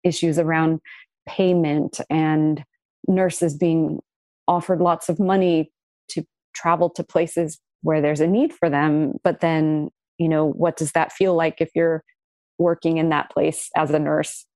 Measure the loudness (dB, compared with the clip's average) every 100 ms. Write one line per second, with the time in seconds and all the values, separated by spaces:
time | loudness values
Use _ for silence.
0 | -2 0 0 0 0 0 0 -2 -8 -20
1 | -20 _ -10 -2 2 2 0 0 -2 -8
2 | -4 0 0 2 0 -2 -8 _ _ _
3 | -2 0 0 0 -2 0 0 2 0 -4
4 | _ _ _ _ -2 -2 0 0 2 0
5 | -2 -2 2 2 2 2 -2 _ _ _
6 | -10 -10 -10 _ _ -6 -2 0 0 -2
7 | -6 -4 -2 -2 -4 -8 _ _ -2 0
8 | 0 0 2 2 0 0 0 2 2 0
9 | -2 -2 -4 0 0 0 0 0 -4 _
10 | _ -4 0 2 0 0 -2 0 -2 0
11 | -2 0 2 2 0 -2 -4 0 0 0
12 | _ _ _ _ _ 0 0 2 0 0
13 | 2 0 -2 -2 -2 -2 -4 -2 0 0
14 | 0 -2 -4 -10 -20